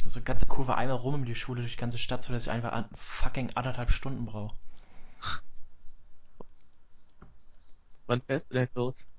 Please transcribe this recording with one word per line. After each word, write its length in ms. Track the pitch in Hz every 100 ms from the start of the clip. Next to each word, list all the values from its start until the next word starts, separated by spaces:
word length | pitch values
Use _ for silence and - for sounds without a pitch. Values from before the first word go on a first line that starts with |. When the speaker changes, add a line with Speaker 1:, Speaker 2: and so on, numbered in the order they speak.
Speaker 1:
also 180 | - 123
ganze 240 | 113 120 -
Kurve 300 | - 127 -
einmal 220 | 127 127
rum 180 | 120 147
um 100 | 123
die 100 | 117
Schule, 260 | - 123
durch 120 | 117
die 60 | -
ganze 160 | 120 117
Stadt, 260 | - 127
sodass 200 | - 123
ich 80 | -
einfach 200 | 113 117
an-, 160 | 117 113 -
fucking 560 | - - - 139 123 -
anderthalb 340 | 127 120 120
Stunden 340 | - 131 123 117
brauch. 280 | 110 104 - - - - - - - - - - - - - - - - - - - - - - - - - - - - - - - - - - - -
Speaker 2:
Wann 160 | 120
fährst 280 | - 131 -
du 40 | 127
denn 140 | 123 123
los? 320 | 117 - -